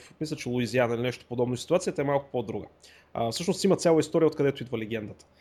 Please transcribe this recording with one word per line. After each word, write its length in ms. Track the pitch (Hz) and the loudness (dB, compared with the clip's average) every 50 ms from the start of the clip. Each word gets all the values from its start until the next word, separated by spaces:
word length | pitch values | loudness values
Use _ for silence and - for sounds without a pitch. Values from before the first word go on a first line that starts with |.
| - - - - | -10 -20 -10 -10
мисля, 160 | 160 147 156 | -8 -8 -6
че 120 | - - 127 | -8 -6 -4
Луизиана 460 | 123 123 120 107 113 127 123 113 117 | -2 -2 -2 0 2 2 2 2 0
или 80 | 113 123 | -2 -2
нещо 220 | 127 120 - - - | -4 -4 -6 -10 -10
подобно. 280 | 120 123 123 123 127 | -2 -2 -2 0 -2
Ситуацията 460 | 120 - - 160 185 - - - - 139 | -6 -2 0 0 0 0 0 -4 -2 -2
е 20 | |
малко 240 | 143 143 139 139 - - | 0 0 0 -2 -2 -6
по-друга. 340 | 123 110 101 107 104 - - _ _ _ - - - _ _ - | -6 -4 -4 -6 -10 -10 -12 _ _ _ -20 -20 -20 _ _ -4
А, 160 | - 117 117 | -4 -2 -2
всъщност 340 | 113 - 170 - 185 - - | -4 -4 -2 -2 -2 2 4
има 120 | 196 175 | 2 2
цяла 240 | - - 175 165 156 | 4 6 6 6 6
история, 260 | 151 - - 165 160 | 4 2 2 4 4
откъдето 360 | 151 - - 143 139 135 - 123 | 4 2 2 0 0 0 -2 -6
идва 160 | 120 127 110 | -6 -6 -6
легендата. 480 | 110 104 113 110 107 101 - - - _ _ _ | -6 -4 -6 -6 -6 -8 -12 -16 -20 _ _ _